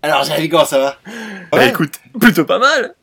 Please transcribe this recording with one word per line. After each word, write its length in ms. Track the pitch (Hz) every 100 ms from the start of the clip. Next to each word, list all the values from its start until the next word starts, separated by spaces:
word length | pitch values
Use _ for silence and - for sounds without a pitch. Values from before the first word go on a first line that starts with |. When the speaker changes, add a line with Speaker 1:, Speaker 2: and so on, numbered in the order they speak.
Speaker 1:
Alors, 220 | 147 147
Jérémy, 240 | 139 151 156
comment 160 | 160
ça 160 | 147 139
va ? 180 | 139 139 - 226 220 196 175
Speaker 2:
Bah, 60 | -
Speaker 1:
Ouais. 100 | 127
Speaker 2:
écoute, 240 | 113 156 - _ 233
plutôt 240 | 233 170
pas 140 | 156 185
mal. 380 | 262 302 220 -